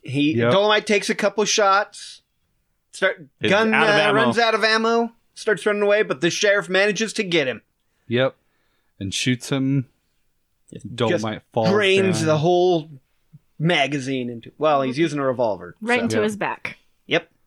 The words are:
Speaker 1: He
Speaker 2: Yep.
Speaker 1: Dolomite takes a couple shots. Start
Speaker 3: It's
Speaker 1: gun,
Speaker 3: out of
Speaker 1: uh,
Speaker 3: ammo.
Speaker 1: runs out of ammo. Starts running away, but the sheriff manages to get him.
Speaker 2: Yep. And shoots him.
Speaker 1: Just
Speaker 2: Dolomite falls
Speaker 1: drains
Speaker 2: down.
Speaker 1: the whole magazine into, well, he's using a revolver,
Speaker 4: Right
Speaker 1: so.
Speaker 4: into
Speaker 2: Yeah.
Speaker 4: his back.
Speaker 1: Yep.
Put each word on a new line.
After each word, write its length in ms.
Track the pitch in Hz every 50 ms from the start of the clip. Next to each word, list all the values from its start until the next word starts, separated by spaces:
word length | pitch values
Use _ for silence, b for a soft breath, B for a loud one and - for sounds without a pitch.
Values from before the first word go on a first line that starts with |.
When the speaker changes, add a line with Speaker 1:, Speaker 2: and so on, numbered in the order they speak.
| _
Speaker 1:
He 320 | - 127 143 143 147 110
Speaker 2:
Yep. 160 | 113 117 117 127
Speaker 1:
Dolomite 340 | 190 202 214 214 214 214 -
takes 220 | 214 202 - -
a 60 | 220
couple 280 | - - 196 202 - 208
shots. 800 | - - - 208 196 190 196 208 - - - - - - - _ _ _ _ _ _ _ _ _ _ _ _ _ _ -
Start 340 | - 190 190 - - 151 - _ _
Speaker 3:
It's 80 | - -
Speaker 1:
gun, 220 | 185 208 226 220 220
Speaker 3:
out 160 | - 320 320
of 60 | 208
Speaker 1:
uh, 20 | 202
Speaker 3:
ammo. 160 | - 208 202
Speaker 1:
runs 260 | 214 233 240 226 220
out 140 | 233 226 220
of 80 | 214 202
ammo. 480 | 220 220 220 226 226 226 233 233 226 - _ _ _ _
Starts 320 | - - 214 208 175 -
running 160 | 220 208 208
away, 220 | 208 202 202 214 214
but 180 | - 175 131
the 80 | 147 170
sheriff 400 | 160 - 202 208 196 202 175 165
manages 420 | 185 185 196 208 202 170 220 202 -
to 100 | - 220
get 220 | 185 170 170 143 127
him. 140 | 117 104 _ _ _ _ _ _ _ _ _ _
Speaker 2:
Yep. 280 | 113 120 131 131 - _ _ _ _ _ _ _ _ _ _ _ _ _
And 140 | 98 98 92
shoots 360 | - - 127 127 120 - -
him. 400 | 143 135 135 135 139 139 123 _ _ _ _ _ _ _ _ _ _ _ _ _ _ _ _ _
Speaker 1:
Just 240 | - - - 104 -
Speaker 2:
Dolomite 460 | 120 123 113 110 104 110 110 107 - _ _
falls 180 | _ 123 110 -
Speaker 1:
drains 480 | - 214 208 190 190 196 190 190 180 156
Speaker 2:
down. 80 | 160 156
Speaker 1:
the 100 | 151 156
whole 520 | 143 170 180 180 180 185 175 165 151 160 151 131 _ _ _ _ _ _ _ 151 _ _ _ _
magazine 680 | 151 165 180 156 139 131 147 143 127 131 135 131 123 120
into, 220 | 120 117 - - _ _
well, 240 | 143 156 151 139
he's 160 | 135 131 123 139
using 220 | 165 160 143 147
a 60 | 139
revolver, 500 | 135 127 113 123 113 101 90 87 87 - _
Speaker 4:
Right 180 | 214 226 240 247
Speaker 1:
so. 40 | 233
Speaker 4:
into 120 | 233 220 220
Speaker 2:
Yeah. 60 | 208
Speaker 4:
his 140 | 214 214 202
back. 400 | 170 143 110 - _ - - _ _ _ _ _ _ -
Speaker 1:
Yep. 220 | 143 160 - _ _ _ _